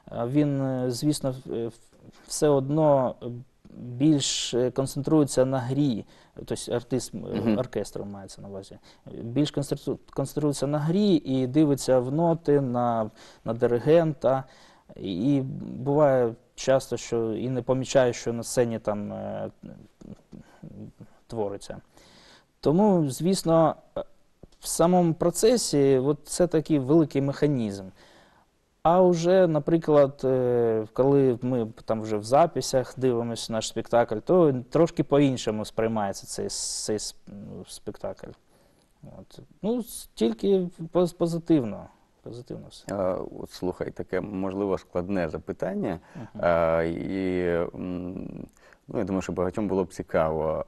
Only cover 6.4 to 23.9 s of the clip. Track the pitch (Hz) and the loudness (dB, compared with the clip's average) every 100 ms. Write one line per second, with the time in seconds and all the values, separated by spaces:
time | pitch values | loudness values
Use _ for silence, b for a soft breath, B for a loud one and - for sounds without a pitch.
6.4 | - 113 - 120 - 123 - - 92 101 | -8 -8 -4 -4 -2 -4 -4 -8 -8 -4
7.4 | 113 104 123 107 101 98 101 98 95 - | 0 0 -2 -6 -6 -8 -12 -12 -16 -16
8.4 | 101 98 - 139 b b - - 117 127 | -14 -14 -14 -18 b b -18 -12 -4 0
9.4 | 147 - 143 139 - 117 - - 139 151 | 0 -2 -4 -4 -4 -8 -8 -6 -4 -2
10.4 | 147 139 135 151 151 190 208 170 - 131 | -2 -2 -2 0 0 2 4 4 2 0
11.4 | 127 147 151 135 - 131 123 147 170 165 | 2 4 4 4 4 2 2 0 2 2
12.4 | - 143 135 123 120 117 110 B B B | 2 2 2 0 0 0 -4 B B B
13.4 | - 117 120 120 131 165 160 147 117 135 | -8 0 2 2 4 4 4 0 0 0
14.4 | 135 b b b - - 95 87 127 143 | -2 b b b -20 -12 -6 -2 0 0
15.4 | 131 - - 64 131 143 147 131 117 117 | -2 -8 -10 -8 -2 4 4 4 2 -2
16.4 | _ - - 131 - 120 - 117 113 107 | _ -4 2 2 0 -6 -4 -2 -2 -2
17.4 | 123 127 120 131 123 139 127 113 - 117 | -4 -4 -2 -2 2 2 2 0 -4 -6
18.4 | 113 - 117 113 - 104 104 104 101 104 | -4 0 0 -2 -4 -6 -6 -8 -8 -8
19.4 | 104 - - - - _ - - _ - | -10 -12 -20 -20 -20 _ -20 -20 _ -20
20.4 | b b - - 107 - 110 - - 113 | b b -20 -18 -20 -20 -20 -20 -12 -6
21.4 | 101 98 - 98 - b b b b b | -6 -6 -12 -16 -18 b b b b b
22.4 | _ _ 139 165 214 180 143 123 165 190 | _ _ 0 4 4 4 0 -2 -2 0
23.4 | 170 165 156 - _ | 2 4 4 0 _